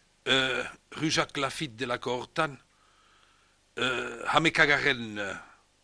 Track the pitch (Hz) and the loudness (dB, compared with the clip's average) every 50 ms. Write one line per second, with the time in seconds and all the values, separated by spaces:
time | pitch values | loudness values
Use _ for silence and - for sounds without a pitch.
0 | _ _ _ _ - 127 131 135 131 131 123 120 - - - - _ - - - | _ _ _ _ 0 2 2 4 4 2 0 -2 -4 -8 -10 -16 _ -14 -8 -2
1 | 143 160 - 165 151 - - 143 139 131 - - 160 135 107 110 131 120 123 120 | -2 0 2 2 0 0 0 -4 -4 -2 -4 -4 -8 -8 -6 -6 -4 -4 -4 -4
2 | - 120 123 123 123 - - - 160 156 135 123 _ _ _ _ _ _ _ _ | -2 -2 -4 -4 -6 -6 -4 -2 -2 -2 -4 -10 _ _ _ _ _ _ _ _
3 | _ _ _ _ _ _ _ _ _ _ _ _ _ _ - - 123 131 123 120 | _ _ _ _ _ _ _ _ _ _ _ _ _ _ -4 -2 0 0 0 -2
4 | 123 123 120 117 - - 151 147 160 165 - 160 160 151 147 135 127 143 135 120 | -4 -6 -8 -8 -2 2 2 4 4 4 6 6 6 6 6 4 4 2 0 0
5 | 117 110 104 104 101 98 92 - - - - _ _ _ _ _ | -4 -8 -6 -6 -4 -6 -6 -8 -12 -18 -20 _ _ _ _ _